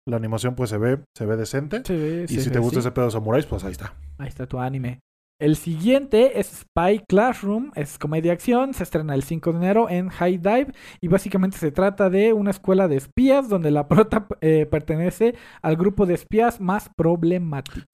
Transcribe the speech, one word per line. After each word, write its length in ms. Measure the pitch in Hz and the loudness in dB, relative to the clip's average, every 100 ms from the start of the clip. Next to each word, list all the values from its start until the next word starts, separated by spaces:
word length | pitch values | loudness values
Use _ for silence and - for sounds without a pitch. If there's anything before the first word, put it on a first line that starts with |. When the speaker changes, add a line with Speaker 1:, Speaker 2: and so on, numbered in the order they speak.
Speaker 1:
La 120 | - 117 | -6 -6
animación, 400 | 110 110 123 127 | -4 -4 -4 -4
pues, 140 | 123 | -4
se 80 | 104 | 0
ve, 200 | 117 139 - - | 0 0 -4 -8
se 100 | 107 | -4
ve 100 | 110 | -2
decente. 460 | 110 135 143 214 | -2 -4 -4 -8
Speaker 2:
Se 120 | 262 175 | -4 -4
ve, 280 | 151 165 175 | -4 -6 -4
Speaker 1:
Y 60 | |
Speaker 2:
se 60 | 117 | -4
Speaker 1:
si 60 | 135 | -2
Speaker 2:
ve, 60 | |
Speaker 1:
te 40 | 123 | 0
gusta 160 | 120 | 0
Speaker 2:
sí. 60 | 127 | 0
Speaker 1:
ese 100 | 123 | -2
pedo 140 | 127 | 0
de 80 | 123 | -2
samuráis, 340 | 110 110 123 - | -2 0 0 0
pues 160 | 104 | -6
ahí 80 | 95 | -8
está. 240 | 90 98 - - - | -10 -14 -16 -20 -14
Speaker 2:
Ahí 80 | 139 | -14
está 220 | - 127 | -12 -10
tu 100 | 131 | -6
anime. 400 | 127 135 123 123 _ _ _ - | -6 -4 -8 -10 _ _ _ -2
El 160 | 151 156 | 0 0
siguiente 840 | 170 160 196 269 277 214 262 208 | -2 -2 2 2 4 4 4 2
es 260 | - - - | -4 -8 -6
Spy 360 | - 175 208 - | 0 2 0 2
Classroom, 640 | 190 247 247 196 214 285 | 4 4 0 -4 -4 -4
es 220 | - 143 - | -8 -8 -6
comedia 340 | 147 160 165 | -4 0 0
acción, 420 | 175 - 240 269 | 0 0 0 0
se 80 | 262 | -4
estrena 320 | 180 165 156 | -4 -4 -2
el 80 | 139 | -4
cinco 300 | 135 131 170 | -4 -4 -2
de 60 | 165 | 0
enero 300 | 180 208 233 | 2 2 2
en 220 | 180 185 | 0 -4
High 260 | - 180 185 | -2 -2 0
Dive 340 | 185 233 277 - - - | 0 0 0 -6 -18 -8
y 80 | 170 | 0
básicamente 480 | 190 202 190 190 190 | 0 2 0 0 0
se 160 | 160 | -4
trata 380 | 143 196 196 196 | 2 0 2 2
de 220 | 190 220 | 4 4
una 160 | 220 202 | 2 0
escuela 380 | 190 - 190 190 | -2 2 2 4
de 80 | 135 | 0
espías 520 | 135 - 262 277 262 | -2 2 4 4 2
donde 220 | 196 156 | 0 2
la 180 | 147 143 | 0 4
prota, 380 | 170 220 220 202 - | 4 4 2 -4 -2
eh, 240 | 160 156 151 | 2 2 2
pertenece 640 | 156 - 160 175 - 226 233 - - | -2 -4 -2 -2 0 0 0 -14 -8
al 140 | 160 160 | -2 2
grupo 280 | 190 202 | 0 2
de 100 | 190 | 0
espías 460 | 170 - 214 233 - | 0 -2 2 2 0
más 300 | 185 208 - - | -2 -2 -4 -2
problemático. 920 | 165 175 165 180 170 139 - - - | 0 2 0 -2 -4 -8 -10 -14 -14